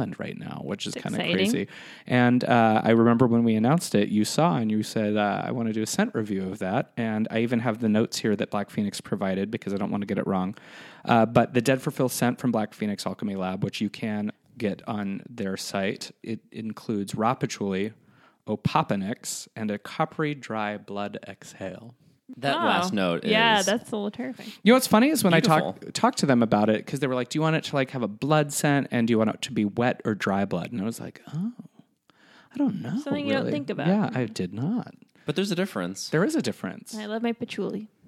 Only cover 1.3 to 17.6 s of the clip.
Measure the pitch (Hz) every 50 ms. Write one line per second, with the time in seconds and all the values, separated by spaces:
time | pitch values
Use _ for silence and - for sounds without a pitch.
1.3 | 175 185 190 208 240 - 196 - - - - - - - - - - 123 123 123
2.3 | 123 123 - - 123 117 113 113 110 107 - 110 113 117 113 117 117 117 131 117
3.3 | 117 117 117 117 110 107 110 123 151 170 - - - 104 104 - 98 107 107 -
4.3 | - - 156 175 170 135 113 110 107 107 101 - - 113 107 104 104 104 104 104
5.3 | 98 98 - - 120 127 117 113 107 110 110 - - - 208 254 - 117 110 104
6.3 | 101 95 95 92 95 - 98 92 104 120 - _ - - 113 110 107 107 110 -
7.3 | - 113 117 117 123 117 117 123 107 113 120 110 104 107 117 - - - - 113
8.3 | 104 98 107 - - 104 101 - - - 104 101 - - - - 117 95 98 95
9.3 | 95 95 98 104 113 113 - 98 101 98 101 92 - 101 101 98 101 98 - -
10.3 | 98 92 92 95 107 - - - - - - - - - - - 127 117 113 113
11.3 | 117 123 113 - - 120 117 139 131 127 - 156 - - 135 123 - - 127 120
12.3 | 123 - - 127 113 113 107 - - - 107 104 101 - - 92 92 - - 101
13.3 | 98 95 92 92 92 98 101 98 - - 107 101 - - - 110 107 104 104 107
14.3 | - _ _ _ - 127 120 101 92 - - - 117 104 101 98 98 - - -
15.3 | 117 117 98 95 95 - - - - 101 95 101 - - - - - _ - -
16.3 | 113 - _ _ - - 110 110 107 - - - 113 101 101 98 - 107 107 117
17.3 | 127 - - 110 - -